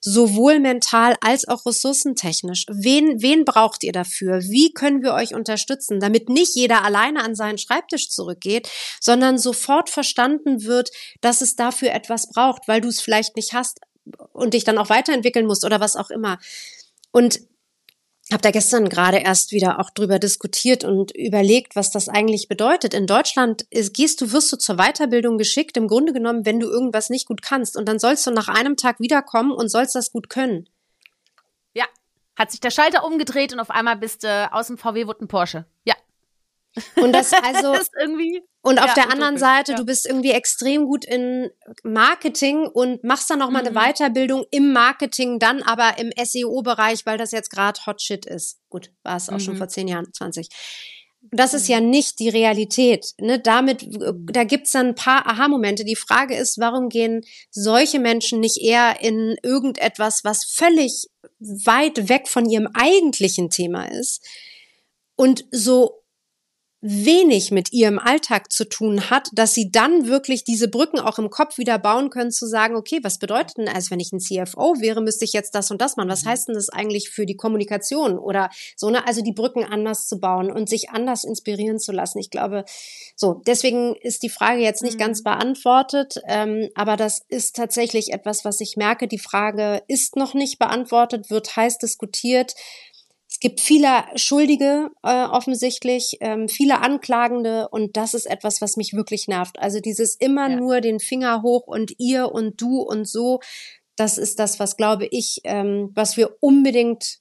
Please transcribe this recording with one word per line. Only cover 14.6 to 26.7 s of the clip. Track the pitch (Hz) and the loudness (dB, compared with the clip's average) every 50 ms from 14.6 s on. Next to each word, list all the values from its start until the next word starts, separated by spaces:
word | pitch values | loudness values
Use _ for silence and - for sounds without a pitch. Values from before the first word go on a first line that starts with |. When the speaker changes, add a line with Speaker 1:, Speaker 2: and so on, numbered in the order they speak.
| 233 | 2
Speaker 1:
dann | 220 220 | 2 0
auch | 208 208 202 | 0 2 4
weiterentwickeln | 214 254 262 320 294 247 220 240 240 240 226 | 4 2 4 2 0 0 0 2 2 2 2
musst | 214 202 196 - | 2 0 0 0
oder | 208 214 202 | 0 0 0
was | 208 202 - | 0 0 -2
auch | - 196 - | -4 -6 -8
immer. | - 226 220 202 180 - - - - - - - - - - _ _ _ _ _ | -8 -6 -6 -6 -6 -8 -10 -18 -18 -18 -18 -18 -20 -20 -20 _ _ _ _ _
Und | - 240 240 233 - - - _ _ _ _ _ _ _ _ _ _ _ _ _ _ _ _ - | 4 4 4 4 2 -2 -6 _ _ _ _ _ _ _ _ _ _ _ _ _ _ _ _ -4
hab | 214 208 - | -4 2 2
da | 214 | 2
gestern | 202 220 202 - 247 233 208 | 2 4 0 2 2 2 2
gerade | 180 - 175 180 185 190 | 2 2 2 2 4 2
erst | 196 - 190 185 - - - | 2 2 2 2 2 0 0
wieder | 214 202 190 185 - - | 0 0 0 0 0 -2
auch | - - | -4 -6
drüber | - 214 208 185 196 | -4 -4 0 0 0
diskutiert | 185 208 196 - - - 190 - - - 254 254 254 - | 0 0 -2 -4 -4 -4 -6 -4 -2 2 2 2 2 2
und | - 196 190 196 196 - | 0 0 0 0 -2 -4
überlegt, | - - 220 208 208 196 196 226 254 247 - - | -8 -6 0 2 2 4 6 4 4 2 -2 -6
was | 208 190 - | -6 -6 -4
das | - 202 - | -4 -6 -6
eigentlich | - 208 208 214 220 214 202 - | 0 0 2 2 2 0 0 -2
bedeutet. | - 196 185 214 254 339 349 - 214 - | -6 -4 0 2 2 2 2 0 -2 -2
In | 208 190 | -2 0
Deutschland | 180 196 254 294 - - 269 247 233 214 - - _ | 2 2 2 2 2 0 2 2 2 0 -4 -8 _
ist, | - 226 208 196 - | -4 -2 -2 -2 0
gehst | 247 294 302 - - | 2 2 2 2 -2
du, | 262 214 | -2 0
wirst | 226 311 302 - 277 | 2 2 2 2 0
du | |
zur | - - - 190 | -2 -2 -2 2
Weiterbildung | 175 190 262 294 - 302 240 240 240 226 240 226 | 4 4 2 2 0 0 2 2 2 2 2 0
geschickt, | 214 214 - - 277 311 - - | 2 0 0 0 0 -2 -2 0
im | 247 220 | -2 0
Grunde | 196 214 254 302 330 254 | 2 4 4 4 2 0
genommen, | 247 226 233 233 233 202 | 0 0 0 -2 0 0
wenn | 214 220 233 | 0 0 0
du | 226 | 0
irgendwas | - | -2